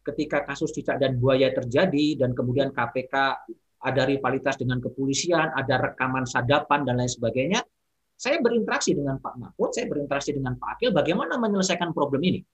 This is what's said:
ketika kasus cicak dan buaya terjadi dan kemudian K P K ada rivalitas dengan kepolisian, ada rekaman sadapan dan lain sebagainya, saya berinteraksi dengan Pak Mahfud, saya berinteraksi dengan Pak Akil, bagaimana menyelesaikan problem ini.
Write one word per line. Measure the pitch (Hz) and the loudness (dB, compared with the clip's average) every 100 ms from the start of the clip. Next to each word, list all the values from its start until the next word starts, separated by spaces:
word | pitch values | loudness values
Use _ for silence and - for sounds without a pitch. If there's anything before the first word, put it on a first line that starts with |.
ketika | - 147 151 147 | -6 -6 -2 -2
kasus | 143 143 151 | -4 -4 -4
cicak | - 135 135 | -2 -4 0
dan | 131 127 | 2 2
buaya | 127 131 135 | 4 4 4
terjadi | 135 120 135 185 143 151 143 | 2 0 2 2 4 2 2
dan | 127 | 0
kemudian | 123 123 127 135 | 0 0 0 0
K | 131 117 | -2 -2
P | 131 127 | -4 -2
K | 135 135 - - - _ _ 135 | 0 0 -2 -10 -18 _ _ -2
ada | 127 135 | 2 2
rivalitas | 135 131 131 139 135 | 2 0 0 -2 -2
dengan | 123 127 | -2 -2
kepolisian, | 127 - 135 135 170 165 160 | -4 -4 -2 0 2 2 2
ada | 135 127 139 | -2 0 0
rekaman | 143 - 131 131 123 | 0 -2 -2 0 0
sadapan | 131 123 147 151 147 | -2 2 2 4 0
dan | 131 123 | 2 0
lain | 123 | 0
sebagainya, | 117 117 120 143 220 - _ _ _ _ _ | -2 -2 0 0 0 -2 _ _ _ _ _
saya | 247 330 | -2 2
berinteraksi | 233 240 220 262 - | 2 2 0 0 0
dengan | 143 139 135 | 0 0 -4
Pak | - 123 | -8 -12
Mahfud, | 95 - - | -14 -4 -4
saya | - 240 | -2 -4
berinteraksi | 147 143 143 143 139 | -4 -2 -4 -2 -4
dengan | 131 123 | -4 -6
Pak | - - | -8 -2
Akil, | 247 | 2
bagaimana | 175 139 196 285 254 | 2 2 -2 -2 -2
menyelesaikan | 226 202 185 175 170 156 | 0 0 0 0 -2 0
problem | 139 135 | 0 2
ini. | 175 - - | 0 -2 -6